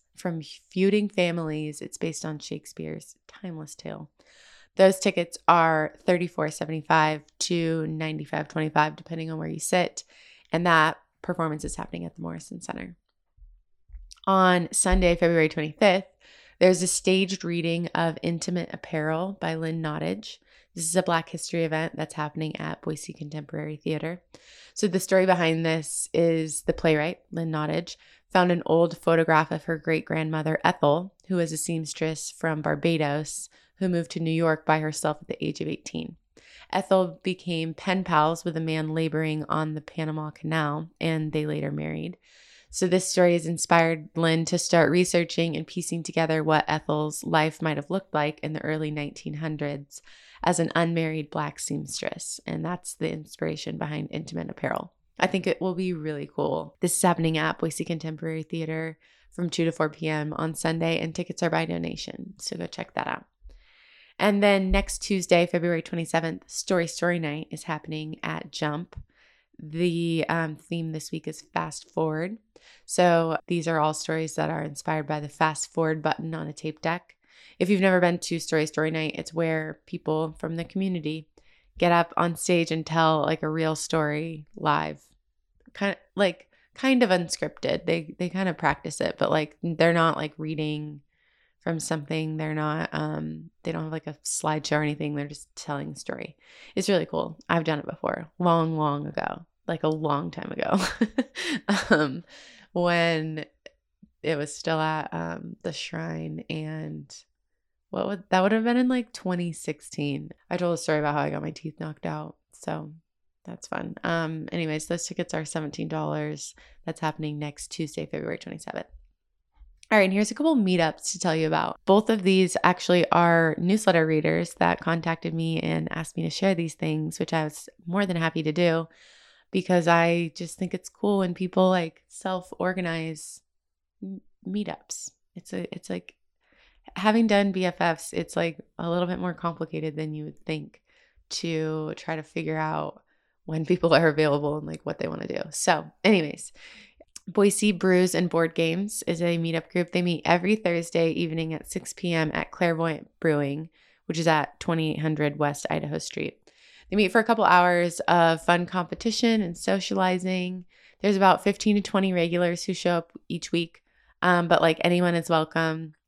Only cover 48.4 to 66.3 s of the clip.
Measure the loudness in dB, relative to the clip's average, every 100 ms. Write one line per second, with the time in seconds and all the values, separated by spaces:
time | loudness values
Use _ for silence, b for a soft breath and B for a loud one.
48.4 | -6 -6 -4 -2 -2 -4 -8 -8 -10 -6
49.4 | -6 -4 -4 -6 -12 -20 B B B B
50.4 | 0 2 2 2 0 0 -2 -4 -6 -6
51.4 | -6 -6 -8 -6 -6 -6 -8 -8 -12 -12
52.4 | -8 -6 -6 -8 -10 -6 -6 -6 -12 -8
53.4 | -6 -6 -8 -6 -6 -6 -6 -8 -8 -8
54.4 | -8 -6 -4 -4 -6 _ _ -2 0 0
55.4 | -2 -2 -2 -2 -4 -4 -6 -6 -8 -4
56.4 | -2 -2 -6 -4 -2 2 2 4 2 0
57.4 | -2 -2 -4 -4 -4 -4 -6 -8 -6 -6
58.4 | -6 -6 -6 -6 -6 -10 b b b -6
59.4 | -4 0 0 2 -2 -2 -2 -2 -2 -2
60.4 | -4 -2 -2 0 0 0 -2 -6 -8 -2
61.4 | 0 0 -2 -4 -4 -6 -10 -12 -14 -12
62.4 | -10 -8 -10 -10 -10 -6 -6 -6 -10 _
63.4 | -20 b b b b b b b 2 4
64.4 | 6 4 4 2 2 -6 -2 -2 4 4
65.4 | 4 2 0 -2 -2 -6 -2 -2 -2